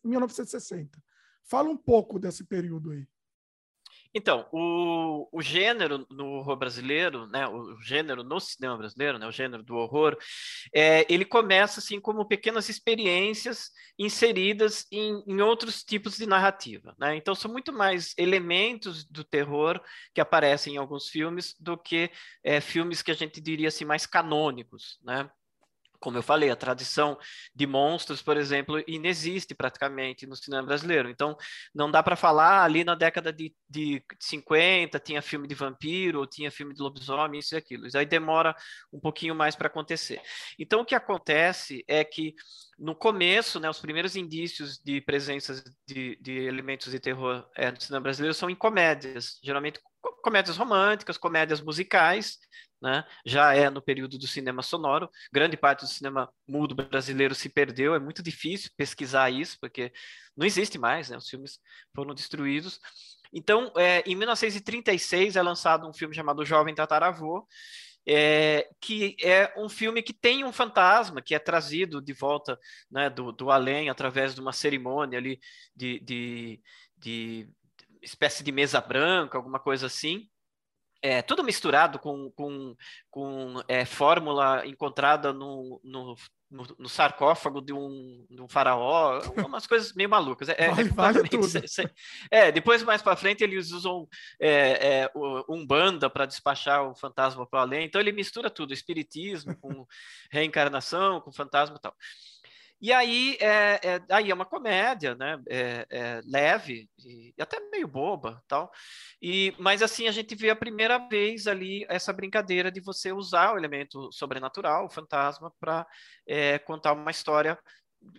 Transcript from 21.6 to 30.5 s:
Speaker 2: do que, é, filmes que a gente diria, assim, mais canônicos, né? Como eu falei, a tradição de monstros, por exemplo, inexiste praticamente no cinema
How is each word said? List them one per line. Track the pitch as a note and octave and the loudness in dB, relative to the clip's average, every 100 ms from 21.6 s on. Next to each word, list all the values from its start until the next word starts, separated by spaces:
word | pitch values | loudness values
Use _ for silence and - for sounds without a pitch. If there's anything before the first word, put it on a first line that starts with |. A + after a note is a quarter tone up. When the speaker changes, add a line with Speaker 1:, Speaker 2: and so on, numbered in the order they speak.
Speaker 2:
do | E3 E3+ | -8 -8
que, | - E3 E3+ - - - | -4 -2 -2 -6 -20 -8
é, | - D3 | 0 0
filmes | - E3 E3+ E3 | 0 -2 -2 -4
que | - | -4
a | D#3 | -4
gente | D#3 D#3 | -6 -8
diria, | D#3 D#3 D#3 | -8 -2 -2
assim, | - | -2
mais | D3+ D3+ - | -2 -2 0
canônicos, | F3+ E3 D3+ D3+ B2 A2+ - - - | 0 2 0 0 -2 -12 -18 -20 -16
né? | B2 B2+ C#3+ _ _ _ _ _ _ _ | -8 -6 -8 _ _ _ _ _ _ _
Como | - A#2+ | -8 -4
eu | |
falei, | - D#3 C#3+ | 2 4 4
a | A#2 | 0
tradição | B2+ B2+ B2+ - D3 C#3 - - - | -2 -4 -2 0 0 -2 -12 -20 -12
de | - C#3+ | -4 0
monstros, | C3+ C#3+ E3 - C#3 | 2 2 0 -6 -4
por | - D3 | 0 0
exemplo, | C#3 C#3+ C#3 D3+ D3+ | 0 -2 -2 -4 -6
inexiste | D#3+ E3+ E3+ D#3+ F#3+ - | -4 -2 -2 -4 -6 -8
praticamente | - C3 - C#3 C3+ C3 C3 C3+ | -6 -6 -2 -6 -4 -8 -8 -14
no | |
cinema | C3 - | -14 -8